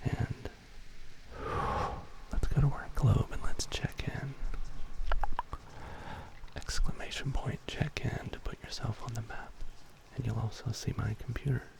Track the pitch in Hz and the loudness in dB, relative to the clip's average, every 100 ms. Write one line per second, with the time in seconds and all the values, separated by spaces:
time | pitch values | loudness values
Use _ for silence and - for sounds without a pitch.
0 | - - 117 - - - - - - - | 0 0 0 -2 -8 -10 -14 -12 -10 -8
1 | - - - - - - - - - - | -8 -8 -10 -8 -4 -2 0 0 0 -2
2 | - - - - - - 139 - - - | -10 -12 -2 2 4 6 6 4 -2 4
3 | 127 - - - - - - - - - | 6 6 4 2 4 4 4 -2 -2 -2
4 | - - 139 135 - - - - - - | -4 -2 -6 -2 0 2 0 0 0 2
5 | - - - - - - - - - - | 6 8 8 6 4 -8 -10 -12 -10 -10
6 | - - - - - - - - - - | -8 -10 -10 -10 -10 -8 -2 4 4 4
7 | 98 - 139 131 - 78 - - - - | -2 -2 0 0 0 -4 -6 -2 -2 0
8 | - - - - - - - - 117 - | -2 -2 -6 -6 -6 -6 -8 -4 -2 -2
9 | - 113 113 - - - - - - - | -4 -4 -4 -6 -8 -4 -4 -4 -14 -16
10 | - - 120 110 113 - - 110 - - | -16 -4 -2 0 -2 -4 -4 -4 -4 -2
11 | - 110 - 120 139 123 - | -2 -4 -4 -4 0 -2 -2